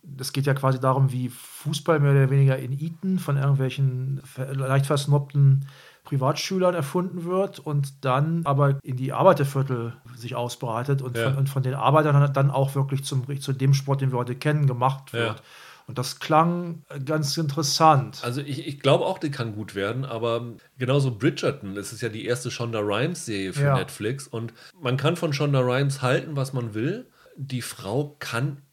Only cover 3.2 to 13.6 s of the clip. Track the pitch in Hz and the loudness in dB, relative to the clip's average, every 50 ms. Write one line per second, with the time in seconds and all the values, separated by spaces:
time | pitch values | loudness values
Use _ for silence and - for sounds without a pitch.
3.2 | - - 139 139 135 139 139 135 131 127 127 143 139 131 127 127 131 135 135 135 | 0 -2 -2 0 2 2 2 2 0 -2 0 0 0 0 0 -2 -4 -6 -6 -8
4.2 | - - - 131 135 135 139 135 135 131 135 139 139 - 151 143 - 143 143 143 | -10 -14 -10 -10 -8 -6 -6 -4 0 2 2 2 2 2 0 0 2 2 2 2
5.2 | 139 - - 143 139 135 135 135 - - - - - - _ _ _ - 147 131 | 2 0 2 6 6 8 6 6 2 -6 -14 -20 -20 -20 _ _ _ -4 -2 0
6.2 | 127 135 151 147 - - 190 185 180 180 175 170 143 139 - 180 180 185 175 180 | 2 0 0 0 -4 -2 0 2 2 2 2 0 -4 -2 -2 -2 -2 -2 -6 -8
7.2 | 165 170 180 190 196 196 - - - 156 147 143 139 - - _ - 135 127 139 | -6 -2 0 0 0 -2 -6 -10 -6 -2 -2 0 -2 -2 -6 _ 0 2 2 2
8.2 | 147 160 165 170 165 143 139 139 143 139 139 139 - - 127 123 127 135 120 113 | 2 2 0 -2 0 0 2 4 4 4 4 0 -4 -8 -6 -4 -4 -4 -2 6
9.2 | 156 190 180 147 143 139 - 139 135 135 127 120 117 117 117 - _ 117 123 117 | 6 6 6 6 2 0 0 -2 0 0 -2 -2 -4 -6 -8 -12 _ -20 -18 -14
10.2 | 113 117 123 120 123 120 - - 131 120 110 117 123 139 139 135 127 127 120 117 | -10 -8 -6 -4 -4 -6 -6 -8 -6 -4 -4 -2 0 0 0 0 -2 -4 -2 0
11.2 | 113 127 135 135 135 139 - 139 123 127 131 - 110 127 143 156 151 151 143 143 | 0 0 2 0 0 0 0 -2 -2 -2 -2 2 2 6 6 6 6 6 6 6
12.2 | 143 143 139 139 139 139 135 135 139 139 - 139 135 135 135 131 - - 139 131 | 6 4 4 2 2 4 4 2 0 2 2 -2 0 0 -2 -4 -4 -2 -4 -4
13.2 | 120 139 143 139 - 139 131 131 | -4 -4 -8 -6 -4 -6 -2 0